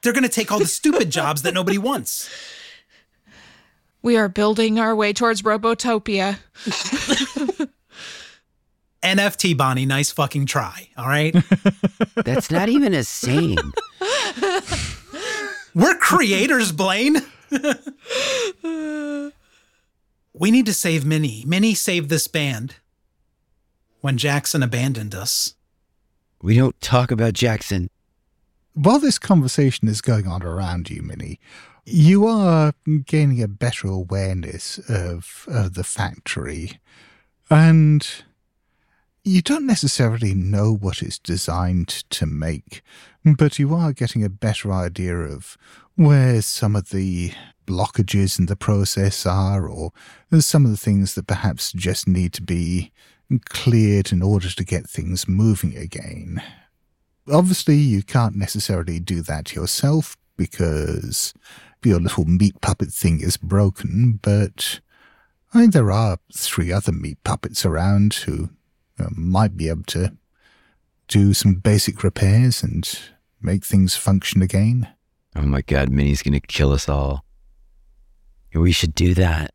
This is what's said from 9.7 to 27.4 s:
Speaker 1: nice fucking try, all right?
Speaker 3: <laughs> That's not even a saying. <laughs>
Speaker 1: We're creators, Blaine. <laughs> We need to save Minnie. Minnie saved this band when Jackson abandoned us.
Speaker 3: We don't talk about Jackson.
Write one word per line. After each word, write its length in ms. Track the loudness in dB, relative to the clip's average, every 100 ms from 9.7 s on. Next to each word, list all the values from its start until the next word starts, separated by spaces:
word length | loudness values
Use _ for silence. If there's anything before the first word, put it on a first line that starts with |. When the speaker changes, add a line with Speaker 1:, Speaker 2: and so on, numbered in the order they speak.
| 0 0
Speaker 1:
nice 240 | 0 -2
fucking 340 | -2 -4 -2
try, 440 | -2 -4 -4 -10 -20 -10
all 80 | -2
right? 280 | 0 2 2 2 2 0 0
Speaker 3:
<laughs> 360 | -4 -2 -6 -4
That's 340 | -2 -2 -2
not 180 | -2 2
even 240 | 2 2
a 100 | 0
saying. 520 | -2 -6 -2 0 0 -2
<laughs> 1400 | -4 -8 -10 -10 -4 -4 -4 -4 -4 -4 -4 -8 -8 -12 -16 -14 -10 -8 -10 -12 -8
Speaker 1:
We're 220 | 2 2 4
creators, 760 | 2 4 2 2 2 2 0
Blaine. 440 | -2 -2 0 2 0 -2 -18 _
<laughs> 1800 | -4 -2 -4 -8 -20 -8 -6 -4 -4 -4 -6 -10 -8 -8 -8 -8 -10 -10 _ _ _ _ _ _ _ _ _ _ -2
We 140 | 2
need 160 | 4 2
to 80 |
save 300 | -2 0 0
Minnie. 400 | 0 0 0 -4 -4
Minnie 280 | 0 2
saved 340 | 0 -2 -2 0
this 160 | -2 -2
band 480 | -4 -4 -6 -10 -14 _ _ _ _ _ _ _ _ _ _ _ _
when 180 | -4 -2
Jackson 460 | 0 -2 -2 -2
abandoned 500 | -2 -2 -4 -4 -8
us. 400 | -8 -6 -4 -4 -8 _ _ _ _ _ _ _ _
Speaker 3:
We 140 | 2 4
don't 220 | 4 0
talk 320 | 0 0 2
about 220 | 0 0
Jackson. 540 | 0